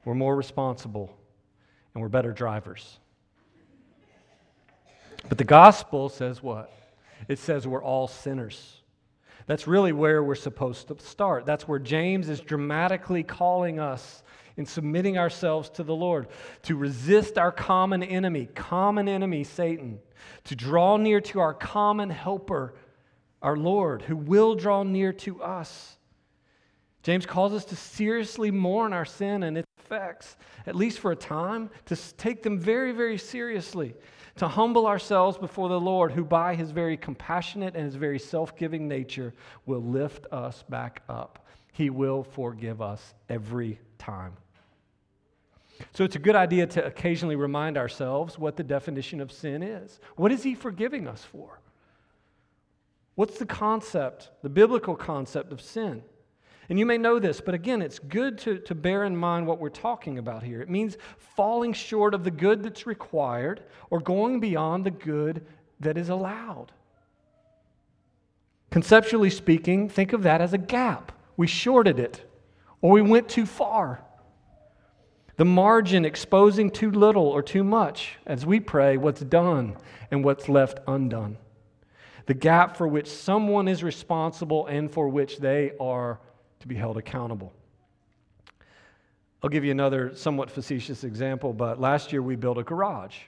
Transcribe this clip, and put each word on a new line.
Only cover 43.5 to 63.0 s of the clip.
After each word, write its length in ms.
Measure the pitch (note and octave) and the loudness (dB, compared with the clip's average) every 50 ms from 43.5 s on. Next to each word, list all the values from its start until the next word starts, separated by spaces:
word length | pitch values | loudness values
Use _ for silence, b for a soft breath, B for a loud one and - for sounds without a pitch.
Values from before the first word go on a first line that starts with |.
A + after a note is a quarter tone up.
| A#2+ B2 A#2+ A2 G#2+ - - _ _ | -6 -6 -6 -6 -8 -12 -16 _ _
time. 360 | _ - - G2+ F#2 F#2 F2+ F2+ - _ _ _ _ _ _ _ _ _ _ _ _ _ _ _ _ _ _ _ _ _ _ _ B B B B B B B B | _ -16 -14 -12 -12 -14 -14 -16 -20 _ _ _ _ _ _ _ _ _ _ _ _ _ _ _ _ _ _ _ _ _ _ _ B B B B B B B B
So 100 | - F#3+ | -2 -2
it's 120 | - - | -2 -2
a 40 | D3 | 0
good 160 | C#3+ G3+ G#3+ | 2 4 4
idea 300 | G3+ F3+ E3 F3 F3+ F3 | 4 4 4 2 2 2
to 180 | E3+ - F3 D3 | 2 0 -4 -4
occasionally 500 | D3 - - - F3 E3+ E3+ F3 E3 D3+ | -4 -6 -4 -2 -2 -2 0 -2 -4 -2
remind 420 | C#3 C#3+ C#3+ C#3+ D3 D3+ D#3+ D3+ | -2 -2 -2 -2 -4 -4 -2 -2
ourselves 640 | C#3+ B2 A#2+ - - C#3 B2+ C3+ C#3+ E3 E3 - D#3+ | -4 -4 -4 -6 -8 -6 -4 -4 -4 -4 -6 -8 -6
what 180 | D#3 D3+ D3+ | -6 -6 -6
the 60 | - D#3 | -6 -6
definition 580 | B2+ C#3 C#3 C3+ - D3 C3+ C3+ - - C#3+ | -4 -4 -4 -4 -6 -8 -8 -10 -10 -10 -12
of 100 | C#3 C3 | -12 -12
sin 300 | - - - D3+ C#3 D3+ | -14 -12 -10 -8 -8 -8
is. 380 | F3 G#3 A3 F#3 - - - _ B B B | -8 -10 -12 -14 -16 -20 -20 _ B B B
What 160 | - E3+ G#3 | 2 2 2
is 100 | C4 C4 | 2 2
he 140 | C4+ C4+ B3+ | -2 -6 -6
forgiving 520 | B3 - B3 F#3 E3+ A3 B3+ D4 C4+ F3 | -6 -10 -10 -6 -4 -6 -6 -4 -8 -10
us 160 | B2 A2+ A2 - | -10 -12 -14 -20
for? 360 | - - - - - - - _ _ _ _ _ _ _ _ _ _ _ _ _ _ _ _ _ _ _ _ _ _ _ _ _ _ _ _ _ _ _ | -20 -20 -20 -20 -20 -20 -20 _ _ _ _ _ _ _ _ _ _ _ _ _ _ _ _ _ _ _ _ _ _ _ _ _ _ _ _ _ _ _
What's 240 | - G#3 G#3 - - | -2 -2 -2 -2 -10
the 60 | B3 | -10
concept, 840 | - - - G#3 G#3 A3 A3 G#3+ - - E3+ C#3 B2+ - - - - _ _ | -8 -6 -2 -2 0 0 -2 -4 -4 -4 -4 -4 -4 -8 -12 -20 -20 _ _
the 80 | - C#3 | -12 -2
biblical 460 | C#3 F3+ G#3+ A3+ B3 A#3 - - D#3+ | 6 6 6 6 6 -2 -2 -4 -8
concept 580 | - - - D#3 C#3 C3+ - - D#3 - - C#3+ | -6 -6 -8 -6 -6 -8 -6 -8 -8 -8 -8 -14
of 80 | B2 | -18
sin? 420 | - - - A3+ A3+ G3 C3 A2+ A#2 - _ _ _ _ _ b b b b b b | -18 -12 -10 -8 -6 -6 -8 -10 -16 -20 _ _ _ _ _ b b b b b b
And 120 | b E3+ G3 | b 0 0
you 60 | A3 | 2
may 120 | A#3 A#3 | 2 2
know 220 | A#3 A3+ A#3 A#3 A#3+ | 2 2 2 2 2
this, 220 | G3+ F3 D3 - | 2 0 -2 -2
but 120 | - F#3+ F3+ | -4 -6 -6
again, 280 | E3+ E3+ A#3 C4 G#3+ | -4 -4 -2 -2 -2
it's 180 | F3+ C#3+ - - | -2 -6 -8 -14
good 380 | - C#3 D3+ A3 B3+ C4+ A3+ G3+ | -14 -6 -4 -2 -2 -2 -4 -6
to, 180 | - A3+ G3+ F#3 | -6 -6 -6 -6
to 140 | - - F#3+ | -6 -10 -10
bear 300 | D#3 D3 F3+ F#3+ G3+ G3+ | -4 -2 -2 0 0 -2
in 120 | G3 F#3 | -2 -2
mind 300 | E3+ E3+ F3 E3+ F3 E3+ | -2 -2 -2 -2 -2 -2
what 140 | D#3+ E3 E3+ | -2 -4 -4
we're 100 | D#3+ C#3+ | -4 -10
talking 480 | - - - A#3 A#3+ - - D#3+ C3+ | -10 -6 -6 -6 -6 -6 -8 -10 -10
about 260 | B2 A#2 B2 A2+ A2 A2+ | -8 -8 -8 -10 -10 -10
here. 180 | A#2+ A#2 A2+ | -10 -10 -10
It 80 | C3+ F3+ | -8 -4
means 280 | F3 G3 A3 G#3+ F#3 B B B B | -4 -2 -2 -4 -6 B B B B
falling 560 | B - _ _ - G3 G#3+ A#3 A#3 A#3+ A#3 G#3+ | B -20 _ _ -2 0 0 0 0 -2 -2 -4
short 400 | - - - A3 G#3+ G#3 G#3 G3+ | -6 -8 -4 0 2 2 2 2
of 100 | F#3+ E3+ | 0 -2
the 80 | F#3 | -4
good 320 | E3+ C#3+ E3+ G3+ A3 G#3+ G3+ | -2 2 2 2 2 2 0
that's 240 | A3+ G#3+ - - | -10 -12 -10 -10
required 760 | A#3 G#3+ - | -10 -10 -10